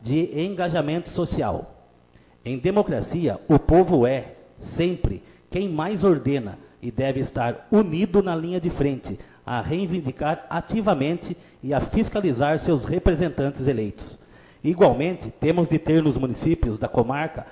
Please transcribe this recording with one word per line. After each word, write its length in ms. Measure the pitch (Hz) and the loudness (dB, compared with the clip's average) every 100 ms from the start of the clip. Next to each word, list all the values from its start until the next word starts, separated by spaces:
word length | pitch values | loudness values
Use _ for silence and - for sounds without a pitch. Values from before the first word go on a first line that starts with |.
de 400 | 113 151 170 147 | -2 -2 0 -2
engajamento 720 | 185 180 175 165 147 170 - | -4 -2 -2 0 0 -2 -4
social. 640 | - 165 - 113 85 - - _ _ _ _ _ _ | -4 -2 -2 -2 -4 -8 -18 _ _ _ _ _ _
Em 140 | 117 127 | -8 -2
democracia, 840 | 170 208 196 123 - 170 151 98 - | 0 2 0 -2 -2 -2 -2 -2 4
o 100 | 143 | 4
povo 480 | - 170 175 156 120 | 6 6 6 4 4
é, 280 | 135 - - - - | 2 -6 -16 -20 -20
sempre, 640 | - - 175 175 - - - - - | -8 -2 -2 0 -2 -4 -12 -20 -8
quem 180 | 180 196 | -4 -4
mais 360 | 156 175 202 | -2 -4 2
ordena 540 | 190 151 120 139 104 98 - - | 4 4 2 -2 -4 -12 -18 -12
e 80 | 120 | -8
deve 300 | 123 135 135 | -2 -2 0
estar 480 | - 135 120 117 - | -4 -2 -2 -4 2
unido 520 | 214 190 160 202 196 | 2 4 0 2 2
na 120 | 185 | 2
linha 260 | 165 170 180 | -2 -4 -4
de 100 | 170 | -4
frente, 480 | - 143 127 - 98 - - - | -2 -2 -2 -8 -12 -14 -16 -8
a 140 | 120 | -6
reivindicar 840 | 110 170 185 180 131 - 147 170 - | -4 -4 -2 -4 -4 -4 -4 -4 -4
ativamente 840 | 170 - 226 208 147 143 175 - 175 - _ | -8 -4 -2 2 2 0 -4 -6 -12 -14 _
e 100 | 127 | -4
a 80 | 135 | -2
fiscalizar 800 | - 214 220 214 190 120 143 156 | 0 0 0 0 0 2 2 0
seus 260 | - 147 | 0 0
representantes 840 | 113 170 - 160 170 - 139 143 131 | 0 0 2 2 0 0 -4 -2 -2
eleitos. 500 | 117 107 - - - - - - _ | 0 -2 -8 -16 -20 -20 -20 -20 _
Igualmente, 640 | 151 165 190 127 165 175 - | 0 4 6 4 0 -4 -10
temos 380 | - 151 175 165 | -2 0 2 2
de 100 | 156 | 0
ter 240 | - 160 | 2 2
nos 140 | 151 127 | 4 0
municípios 600 | 131 110 156 170 123 107 | -2 -2 0 2 0 -2
da 100 | 120 | -2
comarca 580 | - 117 139 160 - - | 0 0 0 -4 -8 -16